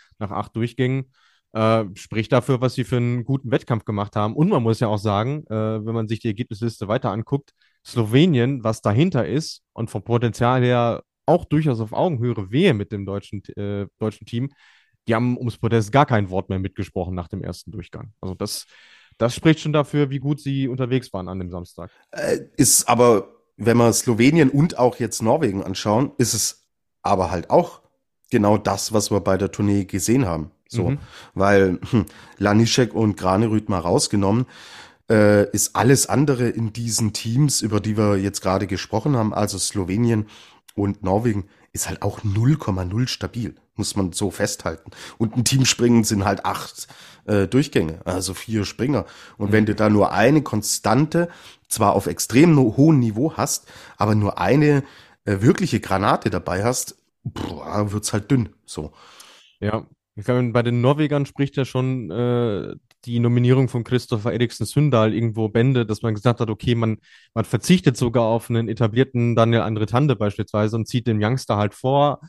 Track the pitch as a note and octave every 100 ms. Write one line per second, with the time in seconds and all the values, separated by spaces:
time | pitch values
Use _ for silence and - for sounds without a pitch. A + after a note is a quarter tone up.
0 | _ - G#2 G2+ G#2+ A2+ A#2 - B2+ C3
1 | C3 _ _ _ _ A2 A2 A2+ G#2 G2
2 | - A2 G#2+ B2+ - B2+ B2+ - B2 B2
3 | A#2+ B2 A#2 C3+ A#2+ C3 - A2+ - G2+
4 | G2+ A2 G#2 A2+ F3 F3 A2+ A2+ A2+ G#2
5 | G#2 G2+ A#2 D3+ - A2 A2 A2 G#2+ A2+
6 | G#2+ A2 A#2 G#2 A#2+ G#2 A#2 - G2 A#2+
7 | A#2+ G#2 - C#3 - _ _ _ - A#2+
8 | G#2+ B2 F3+ C3 B2 C#3 A2 A2 A2 G#2
9 | F3+ C#3+ E2 B2+ D#3+ - _ - A2+ G#2+
10 | - A#2 A#2 - B2 B2+ B2 B2 A#2 G#2
11 | - _ - E3 - D3 D#3 A#2 A2 -
12 | E3+ C3+ A#2+ A2 F#2 B2 F#3+ G#2+ G2 G#2
13 | G2 G2 - G2+ - - G2+ G2+ G2 -
14 | A2 - - A#2 C3+ - _ _ _ _
15 | - A2+ B2 B2 B2 - A2+ A2+ G2+ C3+
16 | D3 A2 G2 F#2 - F#2+ F#2+ - F#2+ G2
17 | F2 F#2 F2 G2 E2 F2 - G#2+ E2 -
18 | - - F#2 F#2 G#2 - - _ - _
19 | _ - A#2 - E3 D3+ D#3 D3+ C#3 D3
20 | C#3+ C#3 C3+ D3 C#3 C#3 C3+ B2+ B2 B2+
21 | - F#2+ F2+ F#2+ F2+ F2+ F2 - F2 _
22 | _ - - - - - - - - A#2+
23 | B2 G#2 - _ _ - G#2 A#2 A#2 G#2+
24 | - G#2+ B2+ E3+ C3 C#3 C3+ - B2 -
25 | A2+ - A2 D3+ C3+ F#2+ F#2+ F#2+ G#2+ G#2+
26 | C#3+ - A#2 G#2+ - - _ _ _ _
27 | - G2 E2 F2 - C#3+ F3 - _ _
28 | _ _ _ A#2+ G#2 G#2 - G2 - A2
29 | G#2 G2+ F#2+ F#2+ F#2+ - G2+ G2+ F#2+ G2
30 | G2+ B2+ G#2 D#2+ D#2 _ _ A#2+ F2 C#3+
31 | - - - - G2 G2+ F#2+ F2+ - A#2
32 | - - - - G2+ G#2 A2+ - A#2 F#2+
33 | G#2+ F#2+ F#2 F#2+ A2+ G#2+ G#2+ F#2+ E2+ B2
34 | - G#2 G2 A2+ B2+ - - - - _
35 | - A2 G#2 G#2 G2+ G2+ - - A2 C3+
36 | - A2 C#3+ B2 A#2+ - A2 A2+ A#2 G#2+
37 | A2 G#2+ A2+ A#2+ D3 - A2 G#2 A2 G#2+
38 | G#2 G2 G2 - F#2+ F#2+ G2 F#2+ - G#2+
39 | D3+ C3 G#2+ - G#2 F#2+ - G#2 F2+ G2+
40 | A#2+ A2 G#2+ - - _ _ - G2+ F#2+
41 | F#2 G2 A#2+ G2+ F2+ _ _ - - F#2+
42 | G#2 - G#2+ G2 A#2+ D#3 - F#2 F2+ G#2
43 | B2+ - F#2+ A#2+ G2 - _ - G2+ G#2
44 | F#2 - G2+ - G#2 - F2+ D#2+ - -
45 | - - A2+ - A2 C3+ B2+ - A#2+ A#2
46 | G#2+ G#2 G2+ G2+ - F#2+ - - - -
47 | - - - G2+ F#2+ B2+ D3+ - E2 D#2+
48 | - F#2 F#2 F2+ - A2 F#2+ - B2 C3
49 | - - - - G#2 G#2+ G#2+ G#2 G#2+ G#2
50 | F#2+ F#2 A2+ D3+ C3+ G#2+ - - G2+ A2+
51 | D#3 E3 E3+ - - - - - - -
52 | - - - A2+ F3 D3 C3 G#2+ D#3 D3+
53 | A#2 G#2 D#3 - C3+ - - - - -
54 | G#2+ G#2+ G2+ - F#2 C#3 D3 C#3+ C3+ -
55 | - _ - G2 A2+ - F#3+ A2 - F#2+
56 | G#2 D#3 A2 F#2+ - F2+ A2 C3 - -
57 | _ _ - - - D2 D2 G2+ G#2 G#2
58 | - G#2+ G#2 C3+ G#2+ - - - D2+ -
59 | - - - - _ _ G#2 A2 - _
60 | _ - G#2 B2 B2 A#2+ A#2 A#2+ B2 D3
61 | D3+ C#3+ C#3 - C#3 - B2+ B2+ C3 C3
62 | G2 F#2+ B2 B2 A#2+ G2 G1+ - _ _
63 | - A#2+ A#2+ A#2+ B2 B2+ C3 A#2+ A2+ B2
64 | - A2+ A2+ A2 A#2+ - G#2+ - D3+ A#2+
65 | A2 A2 A#2 G#2+ A2 A2+ B2+ B2+ G#2+ G#2
66 | A#2 G#2 A#2+ A#2 A2+ G#2 - A#2 A2+ G#2+
67 | _ - _ A2+ G#2 A2+ - F#3 - -
68 | A#2+ A#2 A2 A#2 - A#2 A2+ A2+ A2+ A2
69 | C3+ A#2+ A#2+ A#2 A2+ A#2 F#2+ G#2+ G#2 A#2+
70 | D3 G#2+ G#2 - G2+ G#2+ G#2+ A2+ G#2+ B2+
71 | A#2 G#2+ G#2+ C3 - G#2 G#2 - C3 C#3
72 | D3 -